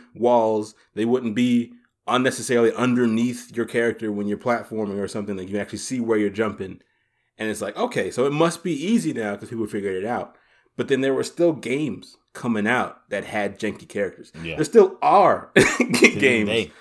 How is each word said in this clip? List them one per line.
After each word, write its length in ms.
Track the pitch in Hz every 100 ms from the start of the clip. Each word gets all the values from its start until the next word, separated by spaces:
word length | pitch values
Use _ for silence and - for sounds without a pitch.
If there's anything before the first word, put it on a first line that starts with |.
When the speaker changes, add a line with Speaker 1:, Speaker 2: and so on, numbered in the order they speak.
| -
Speaker 1:
walls. 600 | - 120 120 110 110 107 - _
They 100 | 101
wouldn't 300 | 117 123 117
be 380 | 107 123 120 117 - _ _ -
unnecessarily 680 | 123 127 120 117 120 113
underneath 800 | 107 123 123 117 113 123 120 - 117
your 100 | 110
character 440 | 120 117 107 110
when 160 | 104 101
you're 120 | 101
platforming 600 | 123 117 104 110 101 98
or 60 | 98
something. 280 | 107 104 98
Like, 100 | 92
you 40 |
can 80 | 101
actually 180 | 98 107
see 220 | - 131
where 180 | 113 107
you're 120 | 101
jumping. 500 | 98 107 - 95 87 _ _ _ _ _ -
And 100 | 110
it's 140 | 107
like, 140 | 104 -
okay, 340 | 233 123 95
so 160 | 120 131
it 60 |
must 300 | 147 165 -
be 100 | 185
easy 400 | 139 180 233 156
now 220 | 120 104 101
'cause 120 | 101
people 180 | 113 104
figured 280 | 104 98
it 100 | 92
out. 320 | 107 110 - _ _ _ _ -
But 120 | 113
then 120 | 131
there 140 | 135
were 100 | 131
still 280 | - - 170
games 640 | 131 117 139 143 95 - _ _
coming 340 | - 123 107 104
out 420 | 123 90 - _
that 140 | 101
had 340 | - 107 101 101
janky 300 | 107 98 -
characters. 420 | 104 92 - - 82
Speaker 2:
Yeah. 140 | 82 -
Speaker 1:
There 80 |
still 340 | 151 226 190 -
are 480 | 143 190 165 98 -
<laughs> 40 | 147
Speaker 2:
To 280 | 139 - -
this 240 | - 247 160
Speaker 1:
games 320 | 135 117 104
Speaker 2:
day. 220 | 113 95 -